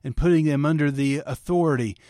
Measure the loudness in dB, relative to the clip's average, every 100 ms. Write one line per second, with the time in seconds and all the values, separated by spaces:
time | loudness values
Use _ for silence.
0 | -10 -2 2 2 2 0 0 2 0 0
1 | -2 -2 -6 -10 -4 0 0 0 -2 -6
2 | -18